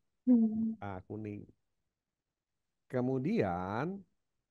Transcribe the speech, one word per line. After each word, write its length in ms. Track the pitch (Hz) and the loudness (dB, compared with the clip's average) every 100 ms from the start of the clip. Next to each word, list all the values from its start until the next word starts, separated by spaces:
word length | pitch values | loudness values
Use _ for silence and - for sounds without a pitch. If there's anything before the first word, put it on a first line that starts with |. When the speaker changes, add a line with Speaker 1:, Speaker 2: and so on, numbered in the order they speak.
| _ _ 254 | _ _ 4
Speaker 1:
Hmm. 520 | 240 220 220 226 220 | 6 6 2 -2 -4
Speaker 2:
Ah, 240 | 101 95 - | -8 -8 -8
kuning. 360 | 107 107 104 101 - _ _ _ _ _ _ _ _ _ _ _ _ - | -8 -8 -10 -12 -20 _ _ _ _ _ _ _ _ _ _ _ _ -6
Kemudian, 1120 | 127 127 135 147 220 101 87 92 110 165 196 - _ _ _ _ | -4 -2 -2 0 0 0 0 -2 -2 -4 -6 -14 _ _ _ _